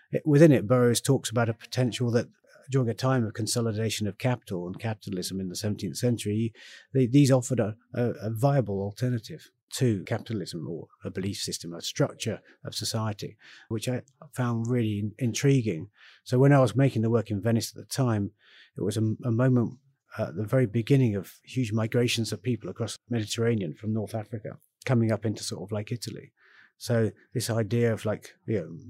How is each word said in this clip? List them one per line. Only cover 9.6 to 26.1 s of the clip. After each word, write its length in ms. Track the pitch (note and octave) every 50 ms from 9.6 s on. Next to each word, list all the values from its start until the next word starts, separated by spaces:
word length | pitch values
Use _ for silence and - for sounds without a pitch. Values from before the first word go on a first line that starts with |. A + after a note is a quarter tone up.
| _ _ -
to 320 | - C3 B2 G#2+ F#2+ D#2+
capitalism 640 | - A#2+ G#2 - - A2+ G2+ E2+ - - E2+ D2+ -
or 200 | E2+ D2+ - - _ _ -
a 80 | F#2+
belief 280 | F2+ G2 F#2 G2+ G2 -
system, 340 | - - E2+ - - E2+ E2+
a 80 | E2
structure 600 | - - - - C#3+ - - - - A2+ F#2+ - - - _ _ -
of 80 | A2+ -
society, 640 | - A2 - - A2 A2 A2 G2 - - - - _ - - - - - -
which 180 | A2+ A2 - B2+
I 140 | B2 A#2+ - _ _ _ - - -
found 320 | - B2 A#2+ A#2 A2+ A2+ A#2
really 300 | B2+ B2 A2+ G#2+ G#2 G2+
in-, 160 | G#2+ G#2+ - -
intriguing. 720 | C3 A#2 G#2+ - - C#3 C#3 C3 A2 G#2+ F2 D#2 D2+ - _ _ - - - _ _
So 140 | - B2+ B2
when 140 | C3+ C#3 C#3+
I 60 | C3+
was 180 | C3 A2 F#2
making 240 | B2+ C#3 C3+ - A2
the 80 | A2 A2+
work 220 | A#2 A2+ A2 -
in 100 | G#2+ G2
Venice 300 | F#2 A#2 A2+ A2+ A2 -
at 60 | -
the 120 | - G2 -
time, 440 | - - C3+ A#2+ A2 G#2 G2+ F#2 - _ _ _ - - - _ _
it 60 | - -
was 160 | G2+ G#2+ A2
a, 160 | A2 A2 A2 - -
a 60 | B2
moment 480 | A2+ A2+ C3 C3 B2+ A#2+ A2+ - - - _ _ _ _ _ _ - -
at 180 | A2 - C#2+
the 80 | F2+ G#2+
very 220 | G#2+ C3+ C3 B2+
beginning 500 | G#2 G2+ A#2 A2 - C#3+ C3+ C3 A2+ G2+
of 200 | G2 F2 - - - _
huge 280 | - - B2 B2+ G#2+ G#2
migrations 600 | A2+ A2 A2+ - B2 B2 A#2 - A#2 A2 - A2
of 80 | G2+ -
people 260 | C3 A#2+ - - E2+
across 300 | D#2+ - - G2+ - - _ -
the 80 | A#2+
Mediterranean 560 | A2+ G#2+ - - A#2 A#2 A#2 A#2+ G#2+ F#2 D#2 C#2+
from 220 | - G#2 G#2+ G#2+
North 200 | A2+ G#2 G#2+ A#2
Africa, 440 | A2 G#2+ - - A2 - - - - _ _ _ _ -
coming 260 | - B2+ A#2 A2+ A2
up 140 | A2 G2+ -
into 180 | G#2+ G#2 - -
sort 200 | - A2+ D#2 F2
of, 100 | G2 G#2+
like, 180 | G#2 G#2 -
Italy. 420 | A#2+ A2+ - -